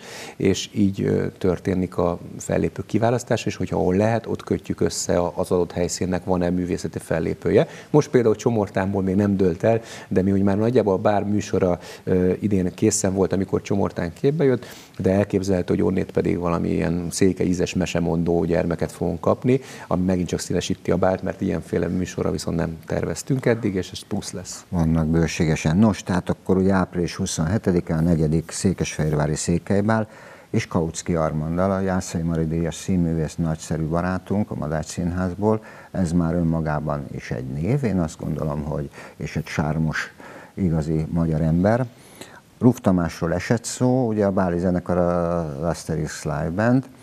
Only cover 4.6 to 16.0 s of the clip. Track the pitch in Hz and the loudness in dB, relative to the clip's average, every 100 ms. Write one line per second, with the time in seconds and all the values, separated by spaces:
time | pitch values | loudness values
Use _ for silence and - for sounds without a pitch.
4.6 | - 98 87 - - 87 87 - 90 92 | -4 -2 -2 0 0 0 0 -2 0 0
5.6 | 85 - 87 - 92 90 95 90 87 92 | 0 -2 -2 -2 -2 -2 0 0 2 0
6.6 | 87 82 85 - - 82 85 85 90 101 | 0 -2 -4 -8 -4 -2 -2 -2 2 2
7.6 | 165 - - 151 - 127 113 107 123 117 | 2 -4 0 2 4 4 4 2 0 0
8.6 | 95 101 95 101 95 92 101 95 92 82 | 0 0 0 0 2 2 2 2 2 2
9.6 | 110 113 - - - 95 95 98 98 98 | 2 2 -2 -14 -2 2 2 4 2 2
10.6 | 110 123 104 95 107 101 101 104 - 95 | 2 4 4 2 2 2 0 -2 0 2
11.6 | 92 85 - - - 92 92 90 104 98 | 2 0 -4 -10 0 2 2 0 0 0
12.6 | 90 - 110 - 98 95 87 92 92 101 | 0 2 2 2 0 2 2 0 0 -2
13.6 | - 101 95 - 87 - 139 156 139 123 | 0 -2 0 -2 -6 -2 0 2 2 2
14.6 | - - - - 95 98 101 98 95 90 | -4 -18 -14 -2 2 4 2 0 2 0
15.6 | 87 92 92 92 | 2 0 2 0